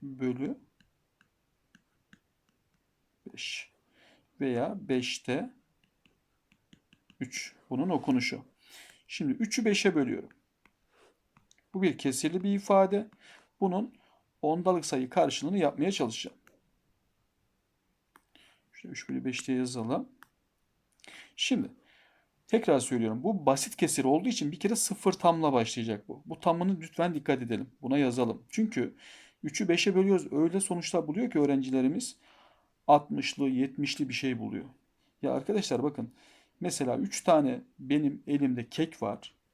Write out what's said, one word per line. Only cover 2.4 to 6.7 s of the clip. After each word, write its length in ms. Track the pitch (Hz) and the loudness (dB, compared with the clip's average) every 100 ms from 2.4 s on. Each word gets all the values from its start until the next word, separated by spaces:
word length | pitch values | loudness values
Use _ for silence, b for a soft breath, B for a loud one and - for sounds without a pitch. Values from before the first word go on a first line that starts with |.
| _ _ _ _ _ _ _ _ - | _ _ _ _ _ _ _ _ -20
beş 380 | - - - - _ _ b b b b - | -12 -10 -10 -14 _ _ b b b b -6
veya 340 | 135 120 151 202 - | -2 0 -2 -6 -2
beşte 600 | 127 123 - - 135 254 _ _ _ _ _ _ _ _ _ _ _ _ | -2 -2 -8 -4 -4 -6 _ _ _ _ _ _ _ _ _ _ _ _